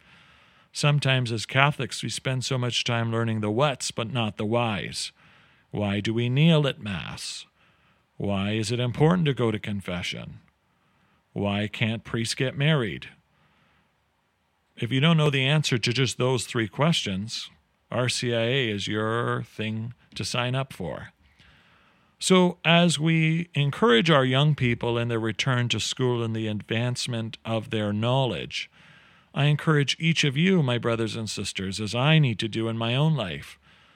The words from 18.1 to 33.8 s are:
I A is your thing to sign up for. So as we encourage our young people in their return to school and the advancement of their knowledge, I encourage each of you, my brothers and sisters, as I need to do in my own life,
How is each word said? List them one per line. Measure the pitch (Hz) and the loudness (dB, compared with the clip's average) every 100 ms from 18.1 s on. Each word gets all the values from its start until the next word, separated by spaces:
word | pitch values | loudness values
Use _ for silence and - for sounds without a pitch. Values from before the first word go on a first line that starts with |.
| - 123 117 | -2 -2 0
I | |
A | 113 135 120 | 0 0 0
is | 104 95 | -2 -4
your | 104 110 113 123 120 | -2 -2 -2 -2 -4
thing | 120 - 107 110 117 - _ - | -6 -8 -6 -6 -8 -12 _ -8
to | - | -6
sign | 123 123 | -2 -2
up | 131 135 | -2 -6
for. | - 85 - - _ _ _ - _ _ _ _ _ _ - | -8 -8 -8 -12 _ _ _ -20 _ _ _ _ _ _ -4
So | - 185 180 - 160 | 4 6 4 2 4
as | 170 175 143 | 6 6 2
we | 160 165 160 160 170 | 2 2 2 0 -2
encourage | - 143 - 226 233 165 | -2 -2 2 4 6 6
our | 147 131 | 4 6
young | 131 151 | 4 4
people | 143 127 117 120 117 | 4 2 0 0 0
in | 120 | 0
their | 117 | 0
return | 110 107 - 123 120 | -2 -2 0 0 0
to | 110 | -2
school | - - 127 120 | -4 0 0 0
and | 113 110 | -2 -2
the | 110 | -4
advancement | 107 - 113 123 123 - 117 113 - - | -4 -2 -2 -2 -4 -4 -6 -6 -8 -4
of | 113 110 | -4 -2
their | 110 104 | -2 -2
knowledge, | 104 117 131 131 82 64 - - _ - - _ _ _ | 0 0 2 0 -2 -6 -10 -12 _ -20 -20 _ _ _
I | - 143 | 0 2
encourage | 147 - 147 139 - | 2 2 2 2 0
each | 165 160 151 | 0 2 0
of | 131 | 2
you, | 180 190 | 2 4
my | 131 120 | 2 0
brothers | 120 113 113 110 | 0 0 -2 -4
and | 107 | -8
sisters, | - 101 - 95 98 | -6 -8 -6 -6 -6
as | 107 117 | -4 0
I | 139 160 | 4 6
need | 139 107 | 4 0
to | 113 | -4
do | 110 113 | -2 -4
in | 113 | -2
my | 113 127 | -2 0
own | 156 147 | 2 0
life, | 95 71 - - _ _ | -4 -8 -14 -20 _ _